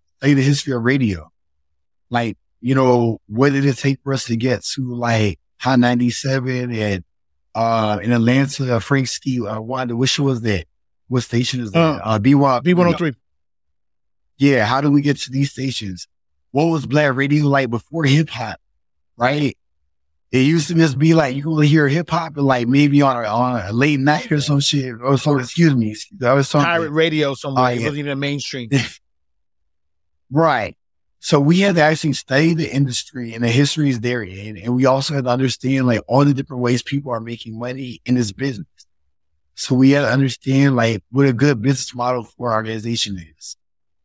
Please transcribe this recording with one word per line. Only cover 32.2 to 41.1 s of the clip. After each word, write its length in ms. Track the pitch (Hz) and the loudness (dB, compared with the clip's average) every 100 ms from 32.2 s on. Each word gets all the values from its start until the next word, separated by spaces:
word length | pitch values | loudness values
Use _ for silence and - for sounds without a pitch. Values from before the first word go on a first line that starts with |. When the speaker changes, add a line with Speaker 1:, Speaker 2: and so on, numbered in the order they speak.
| - 135 160 | -2 2 2
Speaker 1:
the 200 | 165 - | 0 -2
industry 600 | 135 135 117 - 127 117 | 0 -2 -2 -8 -12 -12
and 100 | 113 | -4
the 60 | 117 | 0
histories 500 | 123 143 160 143 120 | 2 2 0 -2 0
therein. 560 | 120 123 95 95 107 104 | -2 -4 -6 -12 -14 -10
And 160 | 113 | -4
we 120 | 127 131 | 0 2
also 300 | 135 139 143 | 2 0 -4
had 100 | 127 | -2
to 40 | |
understand, 560 | 123 131 - 131 135 127 | 0 -2 -2 -2 0 0
like, 140 | 110 - | 0 0
all 160 | 127 | 2
the 100 | 143 | 2
different 280 | 135 143 127 | 2 -4 -4
ways 200 | 120 123 | -2 -2
people 300 | - 143 139 | -2 -6 -6
are 80 | 113 | -8
making 400 | 113 117 113 110 | -8 -12 -14 -12
money 400 | 123 131 127 - - | -10 -10 -12 -10 -2
in 100 | 123 | 0
this 160 | 107 | -2
business. 360 | 98 139 104 - _ _ _ _ _ _ _ _ - | -4 -6 -6 -12 _ _ _ _ _ _ _ _ -12
So 200 | - 127 | -2 4
we 160 | 135 | 4
had 100 | 143 | 4
to 80 | 120 | 2
understand, 680 | 131 135 - 135 135 139 123 | 0 0 -2 -2 2 4 2
like, 260 | 113 110 | 0 -2
what 160 | - | -4